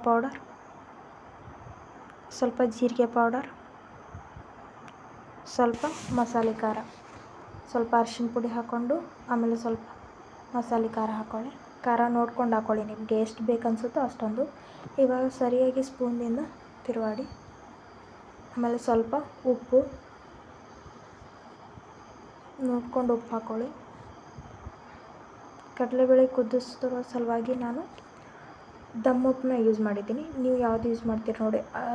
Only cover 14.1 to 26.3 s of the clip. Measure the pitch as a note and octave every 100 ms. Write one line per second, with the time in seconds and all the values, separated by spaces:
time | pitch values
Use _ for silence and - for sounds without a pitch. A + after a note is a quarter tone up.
14.1 | - A3 A3 C#4+ - - - - - C4
15.1 | B3+ C4 C4 B3 B3 B3+ C4 C4 - B3
16.1 | A#3+ A#3 A#3+ D#4 - - - - A#3 A3
17.1 | G#3+ C#4 - - - - - - - -
18.1 | - - - - - A#3+ A#3+ A#3+ A3+ A3+
19.1 | C#4 D4 - C4 B3 - B3+ C#4+ - -
20.1 | - - - - - - - - - -
21.1 | - - - - - - - - - -
22.1 | - - - - - C4 B3 A#3+ B3+ B3
23.1 | A#3 - A3+ A3+ A3 B3+ - - - -
24.1 | - - - - - - - - - -
25.1 | - - - - - - - B3 B3+ B3+
26.1 | B3+ C4